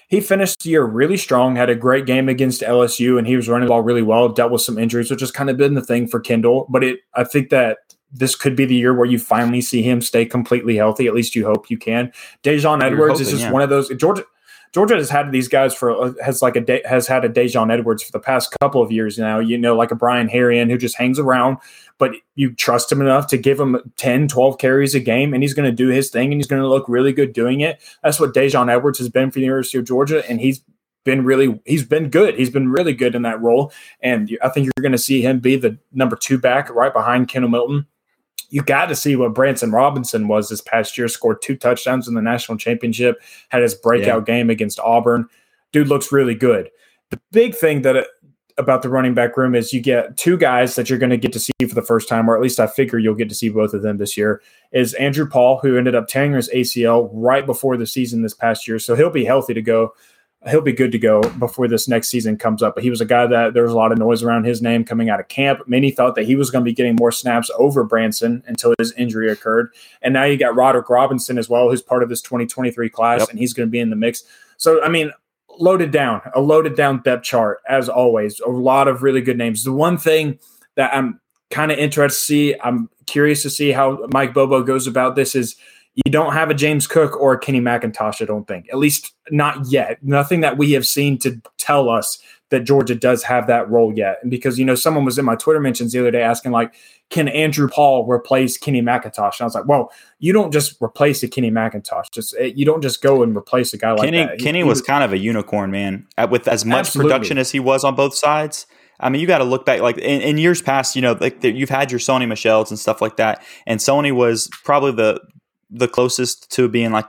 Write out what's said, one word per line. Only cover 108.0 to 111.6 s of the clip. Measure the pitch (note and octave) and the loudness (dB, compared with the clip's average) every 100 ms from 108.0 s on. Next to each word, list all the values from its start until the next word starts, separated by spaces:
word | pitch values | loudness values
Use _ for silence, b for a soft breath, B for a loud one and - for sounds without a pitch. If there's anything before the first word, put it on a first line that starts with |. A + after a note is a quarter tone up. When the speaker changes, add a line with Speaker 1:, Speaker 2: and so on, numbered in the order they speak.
| C#3 | -2
Speaker 2:
sides, | - D3 D3+ D3+ - - b b b | 0 0 0 -2 -8 -16 b b b
I | C3 | -4
mean, | C#3 | -2
you | E3+ | 0
gotta | D#3+ | 0
look | B2+ C3+ C#3 | 2 0 0
back, | A#2 | 0
like, | A#2+ A#2+ | 0 -2
in, | C3 C#3+ | -2 -2
in | C3+ D3+ | 0 2
years | E3+ E3 | 2 2
past, | - C3+ C3 C3+ | 0 -2 -2 -2
you | |
know, | B2+ A2 | 0 0
like, | A2+ - | -2 -2
the, | B2+ | -2
you've | A#2 | -2